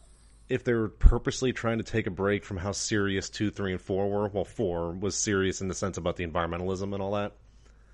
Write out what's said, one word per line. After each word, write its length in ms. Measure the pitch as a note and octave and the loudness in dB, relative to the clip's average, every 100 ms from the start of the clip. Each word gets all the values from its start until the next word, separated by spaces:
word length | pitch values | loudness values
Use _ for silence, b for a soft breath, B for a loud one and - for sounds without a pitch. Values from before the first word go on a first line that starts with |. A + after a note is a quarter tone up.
| - - - - - | -20 -20 -20 -16 -4
if 160 | B2+ B2+ | -2 2
they're 240 | A#2 G#2+ | 2 0
purposely 640 | - - - - - C3 | 8 8 8 0 -2 -2
trying 240 | - A#2 A2+ | 0 -2 -2
to 80 | - | -2
take 200 | A2+ G#2 | -2 -2
a 60 | |
break 320 | F2 G2 G2+ | 0 2 0
from 140 | - F#2+ | -2 -6
how 160 | G2+ | -4
serious 560 | F#2 - G#2+ G2 F#2+ - | -4 -2 0 0 -2 -4
two, 200 | - G#2 | -4 -4
three, 220 | G2 G2 | -2 -4
and 100 | F2+ | -4
four 280 | - F#2+ G2+ | -2 -2 0
were. 180 | G2+ G#2 | 0 -2
Well, 160 | G2 E2+ | -2 -4
four 460 | - G2 E2+ E2+ | -2 -2 0 -2
was 240 | F2+ G2 - | -4 -4 -2
serious 460 | A2 G2 F#2+ - | 0 2 2 0
in 80 | F#2+ | -4
the 40 | |
sense 240 | E2+ G2 F2+ | -4 -4 -2
about 200 | E2+ E2+ | -2 -2
the 100 | E2+ | -2
environmentalism 640 | F2 E2+ F2 F#2 F#2+ G2+ | -2 -2 -2 -4 -4 -4
and 80 | G2 | -4
all 120 | G2 | -4
that. 180 | G#2 G#2 - - - b b b | -4 -4 -8 -20 -20 b b b